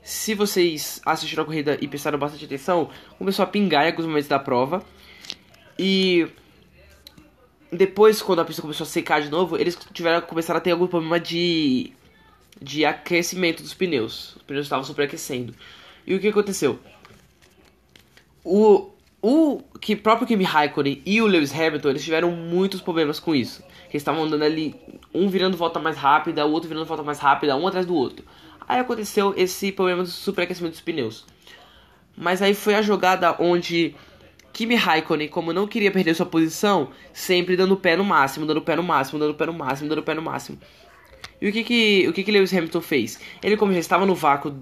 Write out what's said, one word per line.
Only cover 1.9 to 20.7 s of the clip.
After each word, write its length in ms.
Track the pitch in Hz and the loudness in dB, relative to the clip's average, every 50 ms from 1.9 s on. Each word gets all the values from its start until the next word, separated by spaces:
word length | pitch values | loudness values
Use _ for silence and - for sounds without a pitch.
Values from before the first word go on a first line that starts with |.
| 143 143 - 156 147 143 | -8 -6 -4 -4 -2 -2
bastante 260 | 143 147 151 - 151 | -4 -4 -6 -10 -12
atenção, 460 | 143 135 139 - - 180 175 147 - - - - - - _ | -12 -12 -8 -2 0 2 2 0 -2 -6 -20 -20 -20 -14 _
começou 240 | 190 190 190 - 196 | -4 -4 0 0 0
a 40 | |
pingar 380 | 185 - 208 208 185 151 143 147 | 0 2 0 2 4 4 4 4
em 60 | 165 | 2
alguns 160 | 170 165 165 | 0 -2 -4
momentos 220 | 165 156 147 143 - | -2 0 -2 0 0
da 100 | 147 139 | -2 -2
prova. 460 | 139 - 131 123 127 139 160 196 208 - - - - - - - - - - _ _ _ _ - _ - _ - | 0 0 0 0 0 0 -2 -6 -6 -10 -20 -20 -20 -20 -20 -20 -16 -16 -16 _ _ _ _ -20 _ -20 _ -2
E 480 | 175 190 190 190 190 185 180 170 160 - - - _ _ _ _ _ _ _ _ - _ - _ _ - _ - - _ _ _ _ _ _ _ _ _ | 0 2 2 4 4 4 4 2 2 0 -4 -18 _ _ _ _ _ _ _ _ -20 _ -20 _ _ -20 _ -20 -20 _ _ _ _ _ _ _ _ _
depois, 520 | - 175 190 190 190 202 214 220 214 214 - | 2 2 2 2 4 6 6 6 6 4 0
quando 180 | - 185 165 | -2 0 0
a 40 | 165 | 0
pista 180 | 165 156 - - | -2 -4 -10 -10
começou 220 | 156 151 - 165 | -10 -8 -8 -8
a 40 | 143 | -6
secar 320 | - 175 156 - 165 151 | -4 -6 -2 0 0 0
de 80 | 147 147 | 0 -2
novo, 280 | 147 165 185 165 165 | -2 -2 -2 0 0
eles 220 | - - 175 170 - - - - | -2 0 -2 -2 -6 -14 -18 -14
tiveram, 280 | - 170 170 165 170 170 | -4 -2 0 0 0 -2
começaram 360 | - 165 160 160 - 170 165 | -4 -6 -6 -4 -2 -2 -2
a 20 | |
ter 100 | 165 185 | 0 0
algum 160 | 175 170 180 | 2 2 0
problema 340 | 175 180 170 160 160 170 170 | 0 0 -2 -2 0 -2 -2
de, 720 | 165 - 165 170 175 175 170 160 156 143 127 123 90 - - _ _ _ _ _ _ _ _ _ _ _ _ - | -2 -2 -4 -2 0 0 0 2 2 2 2 0 -2 -4 -12 _ _ _ _ _ _ _ _ _ _ _ _ -18
de 240 | - - 135 151 151 | -16 -10 -2 0 0
aquecimento 800 | 143 156 - - - 175 170 175 170 - 180 185 165 165 - - | 0 0 -2 -6 -2 0 0 0 -2 -4 -2 0 -2 -2 -2 -8
dos 120 | - - | -18 -6
pneus. 640 | - 190 175 160 127 110 113 - - - - - | -4 -2 0 0 -2 -2 -4 -8 -14 -16 -18 -20
Os 60 | - _ | -20 _
pneus 240 | - 143 139 147 | -10 -8 -8 -6
estavam 180 | 143 143 131 135 | -4 -4 -4 -4
superaquecendo. 720 | 143 147 147 143 139 151 160 - - 147 123 123 110 - - - - - - - - - - _ | -6 -4 -4 -4 -4 -4 -10 -10 -8 -8 -8 -8 -10 -12 -18 -20 -20 -20 -20 -20 -20 -20 -20 _
E 80 | - 180 | -4 -4
o 60 | 190 | 0
que 80 | 185 214 | 0 2
aconteceu? 500 | 202 202 208 208 190 - - 139 113 - - - - - _ - - - _ _ _ _ _ _ _ _ _ _ _ _ _ _ _ - _ _ _ - _ _ _ _ _ | 2 2 0 0 -2 0 0 0 0 -2 -8 -20 -20 -20 _ -20 -20 -20 _ _ _ _ _ _ _ _ _ _ _ _ _ _ _ -20 _ _ _ -20 _ _ _ _ _
O 500 | 175 175 202 214 214 202 - - - - _ _ _ _ _ - | 0 4 6 8 8 8 6 6 -2 -18 _ _ _ _ _ 0
o 360 | 214 262 320 320 294 247 - - _ _ - | 2 4 4 4 4 2 -2 -8 _ _ -14
que, 160 | - - 214 | -4 -4 -4
próprio 300 | 208 - 220 220 226 254 | 0 2 2 2 2 2
Kimi 180 | - 240 202 190 | 0 2 2 2
Raikkonen 560 | - - 156 147 143 | 2 2 2 0 2